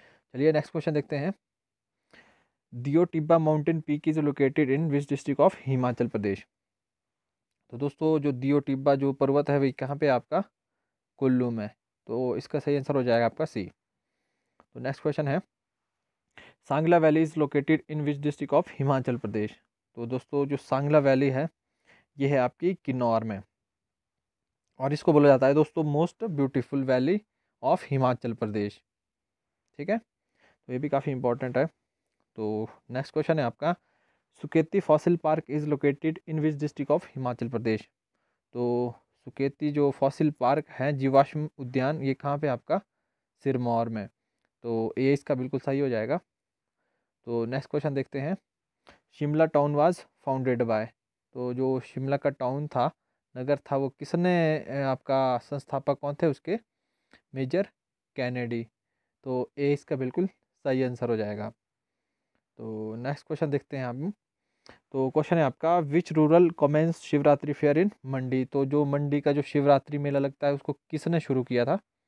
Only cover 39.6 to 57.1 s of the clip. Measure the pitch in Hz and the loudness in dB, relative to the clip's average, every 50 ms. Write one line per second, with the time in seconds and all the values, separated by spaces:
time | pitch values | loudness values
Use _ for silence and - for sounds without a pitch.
39.6 | 151 151 147 147 143 143 131 - 135 135 - - 165 151 147 - 127 123 139 151 | -4 -2 0 2 2 0 2 0 0 0 2 2 0 0 0 0 0 2 2 0
40.6 | - - - - 127 143 147 135 135 135 135 135 139 - - 151 151 151 - - | -2 -4 -6 -4 -4 -2 -2 0 0 4 6 6 6 4 0 -6 -8 -8 -10 -12
41.6 | 135 123 127 131 127 139 156 151 135 135 131 - - 143 143 147 156 143 123 120 | -12 -6 -4 -2 -2 -2 -2 -4 -4 -4 -4 -4 -6 -6 -6 -4 -4 -4 -4 -6
42.6 | - - 156 202 - _ _ _ _ _ _ _ _ _ _ _ - 135 131 127 | -4 -4 -4 -4 -4 _ _ _ _ _ _ _ _ _ _ _ -4 -2 -2 -2
43.6 | 123 120 117 117 117 117 113 107 98 - - _ _ _ _ _ _ _ _ _ | -2 -2 0 0 -2 -2 -4 -8 -8 -10 -14 _ _ _ _ _ _ _ _ _
44.6 | - 117 117 113 113 110 - - 131 135 143 139 - - 143 127 127 131 - 127 | -8 -4 -4 -2 -2 -2 -2 0 2 2 2 2 0 -2 -4 -4 -4 -4 -6 -6
45.6 | - 139 135 139 143 135 120 110 110 117 151 180 - _ _ _ _ _ _ _ | -4 -4 -2 -2 -2 -2 -2 -2 -2 -2 -4 -4 -6 _ _ _ _ _ _ _
46.6 | _ _ _ _ _ _ _ _ _ _ _ _ _ 120 117 117 117 117 127 135 | _ _ _ _ _ _ _ _ _ _ _ _ _ -6 -4 -4 -4 -4 -6 -8
47.6 | - - - 147 143 151 139 135 131 - - 135 135 156 196 - _ _ _ _ | -8 -6 -6 -4 -4 -4 -4 -4 -6 -6 -6 -6 -6 -4 -6 -6 _ _ _ _
48.6 | _ _ _ _ _ - - _ _ _ _ - 147 147 151 156 160 160 - 147 | _ _ _ _ _ -20 -20 _ _ _ _ -6 -4 0 2 2 2 4 4 2
49.6 | 143 147 147 147 147 170 175 - - - _ _ _ 139 135 131 127 131 123 117 | 2 2 2 2 2 2 2 0 -6 -16 _ _ _ -4 -4 -2 0 0 0 0
50.6 | 123 113 110 107 110 117 - _ _ _ _ _ _ _ - 127 123 123 123 127 | 0 0 0 -2 -4 -6 -10 _ _ _ _ _ _ _ -12 -8 -8 -6 -4 -2
51.6 | 131 131 131 131 127 - - 135 131 135 143 139 - 143 139 - 131 127 135 143 | -2 0 0 -2 -4 -6 -8 -8 -4 -2 -2 -2 -2 -4 -4 -4 -4 -4 -4 -4
52.6 | 151 147 - 131 123 156 - _ _ _ _ _ _ _ - 127 127 135 143 135 | -6 -4 -2 0 0 0 -2 _ _ _ _ _ _ _ -14 -8 -2 -2 -2 -2
53.6 | - - 143 135 139 131 - _ 147 - - 170 175 180 180 175 165 156 156 147 | -2 -2 -2 -2 -2 -4 -6 _ -8 -4 -2 0 2 2 2 2 2 2 0 -2
54.6 | - - 131 139 139 135 131 - - - 135 135 135 131 123 120 - - 143 139 | -4 -6 -6 -4 -2 -2 -4 -4 -2 -2 0 0 2 0 0 -2 -4 -6 -10 -10
55.6 | - - - 135 - - 143 - - 143 147 - 175 160 135 - _ - 196 226 | -8 -6 -8 -4 -2 -2 -2 -2 -4 -8 -4 -2 0 0 0 -2 _ -6 -6 -6
56.6 | - _ _ _ _ _ _ _ _ _ | -6 _ _ _ _ _ _ _ _ _